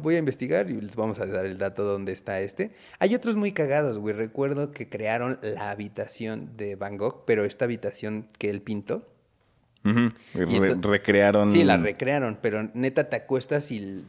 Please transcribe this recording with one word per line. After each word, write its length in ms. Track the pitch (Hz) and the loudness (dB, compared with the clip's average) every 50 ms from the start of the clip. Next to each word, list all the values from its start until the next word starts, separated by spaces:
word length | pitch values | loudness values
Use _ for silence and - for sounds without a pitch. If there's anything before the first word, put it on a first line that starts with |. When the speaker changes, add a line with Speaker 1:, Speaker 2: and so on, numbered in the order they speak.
Speaker 1:
voy 140 | 147 156 165 | 0 0 2
a 20 | 170 | 2
investigar 520 | 160 143 123 - 127 127 156 180 202 180 | 2 0 -2 -2 -2 0 0 0 0 0
y 120 | 180 107 | -4 -6
les 160 | 104 104 - 113 | -6 -8 -4 -2
vamos 200 | 110 110 104 98 | -2 -2 -2 -2
a 40 | 107 | -4
dar 200 | 95 98 92 95 | -4 -2 -2 -2
el 120 | 98 95 92 | -4 -4 -2
dato 280 | 98 98 95 - 101 | -4 -4 -2 -2 -2
donde 260 | 104 101 98 98 95 | 0 0 -2 -2 -6
está 300 | 95 - - - 101 95 | -8 -8 -6 -6 -4 -4
este. 300 | 95 98 - - 185 220 - - - - - - | -4 -4 -4 -6 -6 -6 -6 -12 -20 -20 -4 0
Hay 160 | - 196 226 | 2 2 2
otros 220 | 247 - 226 226 208 | 2 0 -2 -2 0
muy 160 | 208 208 196 | -2 -2 0
cagados, 460 | - 156 139 139 147 151 139 117 107 | -2 0 0 2 2 2 0 -2 -2
güey. 140 | 104 107 104 | -2 -4 -2
Recuerdo 580 | 104 113 110 - - 139 139 143 139 143 143 | -2 -4 -4 -2 -2 -2 -2 0 -2 -4 -6
que 180 | 147 - 117 - | -6 -10 -12 -10
crearon 500 | - 101 107 107 110 120 120 127 131 - | -10 -6 -4 -2 -2 -2 -2 -4 -4 -4
la 300 | - 107 104 92 104 104 | -6 -6 -6 -6 -6 -8
habitación 840 | 101 101 107 101 - - 107 - - - 113 110 110 110 - - 117 110 | -6 -8 -8 -10 -8 -8 -8 -8 -8 -8 -6 -6 -6 -8 -10 -12 -10 -8
de 180 | 104 101 101 | -8 -8 -6
Van 220 | 95 98 101 101 98 | -6 -8 -8 -6 -4
Gogh, 260 | 101 120 131 - - | -4 -4 -4 -4 0
pero 200 | - 117 107 104 | 2 4 4 4
esta 180 | 101 - - 131 | 0 0 -2 -2
habitación 640 | 120 120 113 - 101 - - - 107 107 107 110 - - _ | -2 -2 -4 -4 -6 -6 -6 -6 -6 -6 -6 -8 -10 -10 _
que 120 | - 104 | -4 -4
él 120 | 104 101 | -2 -4
pintó. 460 | 101 - 110 104 - - - - - - _ _ _ _ _ _ _ _ _ _ _ _ _ _ - | -4 -6 -6 -6 -4 -4 -6 -6 -6 -10 _ _ _ _ _ _ _ _ _ _ _ _ _ _ 0
Speaker 2:
Ujú. 240 | 104 107 120 120 117 110 - - - - | 2 4 4 4 2 0 -4 -12 -10 -2
Y 200 | - 90 82 120 | 0 0 2 4
Speaker 1:
Y 40 | 110 | 4
Speaker 2:
re-, 140 | 95 95 - | 4 4 2
Speaker 1:
ento- 160 | 92 90 104 | 2 2 2
Speaker 2:
recrearon. 640 | 101 101 - - 101 101 101 101 101 104 104 104 101 | 2 2 4 4 6 8 8 8 6 6 6 6 6
Speaker 1:
Sí, 100 | 170 165 | 6 8
la 140 | 139 110 92 | 8 6 4
recrearon, 600 | 82 104 101 - 139 127 143 147 131 117 110 - | 4 2 0 0 0 0 2 2 0 0 -2 -2
pero 280 | - 117 104 107 107 107 - | -2 -2 0 0 -4 -4 -4
neta 340 | 120 127 131 131 - 147 - | -2 -2 2 2 2 0 2
te 60 | - | -2
acuestas 560 | 117 - - 135 131 123 - 147 147 143 147 | -4 -2 0 -2 -2 0 0 -2 -2 -2 -4
y 60 | 123 110 | -6 -6
l-, 260 | 101 98 98 95 - | -6 -8 -10 -10 -12